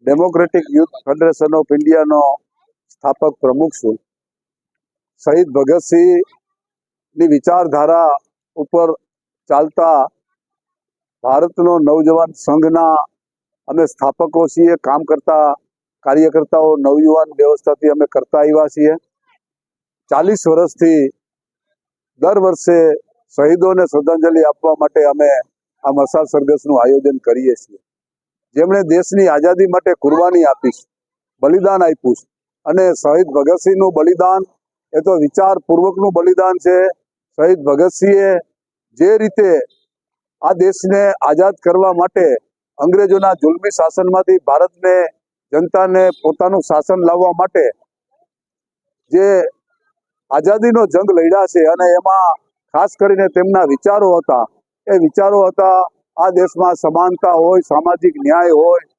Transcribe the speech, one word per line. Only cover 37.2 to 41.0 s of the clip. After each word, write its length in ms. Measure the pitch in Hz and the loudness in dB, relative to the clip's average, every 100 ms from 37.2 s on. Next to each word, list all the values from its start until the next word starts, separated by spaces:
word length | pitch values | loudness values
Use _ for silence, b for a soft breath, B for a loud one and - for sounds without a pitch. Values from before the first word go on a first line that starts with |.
| _ - | _ -2
શહીદ 200 | 160 185 | 0 0
ભગતસિંહે 680 | 139 143 180 - 196 196 196 185 - _ _ _ _ 113 | -2 0 0 0 0 2 2 -2 -6 _ _ _ _ _
જે 120 | 175 220 | 0 2
રીતે 320 | 214 - 196 160 - _ _ _ _ _ _ _ | 0 0 0 0 -2 _ _ _ _ _ _ _
આ 100 | 151 | -4
દેશને 500 | 180 185 190 185 202 | 0 -2 -2 -2 0